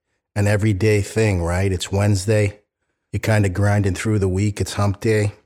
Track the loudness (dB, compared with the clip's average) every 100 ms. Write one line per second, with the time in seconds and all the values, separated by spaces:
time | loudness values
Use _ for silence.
0 | _ _ _ -2 0 2 0 2 2 2
1 | 0 0 0 0 0 -2 0 -2 -2 0
2 | 2 0 0 0 0 -4 _ _ _ _
3 | _ -6 0 2 2 0 0 2 0 -2
4 | -2 0 0 0 -2 -2 -6 -2 -2 -2
5 | 0 0 0 -6